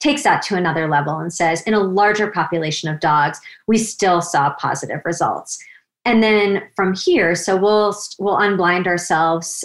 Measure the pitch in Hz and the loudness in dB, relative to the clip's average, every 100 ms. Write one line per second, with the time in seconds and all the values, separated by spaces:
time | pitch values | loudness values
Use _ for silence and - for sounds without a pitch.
0 | 302 294 196 151 - 185 170 160 156 147 | -2 0 0 0 0 -2 0 -2 0 0
1 | 147 160 165 - 165 165 220 214 190 190 | -2 -4 -6 -2 -2 -2 0 0 2 2
2 | 208 208 208 175 151 170 156 151 156 151 | 2 2 -2 -2 -2 -2 -2 -4 -6 -2
3 | 160 151 147 160 - - - 220 226 - | 0 2 0 -4 -16 -8 0 0 0 0
4 | 190 175 - 147 139 - 131 139 - 143 | 2 2 2 0 0 -2 -6 -6 -6 -6
5 | 165 170 127 76 - - - - _ _ | -6 -2 -2 -2 -8 -14 -16 -20 _ _
6 | 240 226 220 214 202 196 - - 190 190 | 0 2 4 4 2 0 -4 -4 -2 0
7 | 370 330 170 175 196 190 202 214 208 196 | 2 2 2 0 0 2 4 4 2 -2
8 | - - 196 190 202 190 175 180 180 175 | -10 -6 -2 2 2 2 2 2 0 -2
9 | - 160 165 165 165 - | 0 0 2 0 -4 -10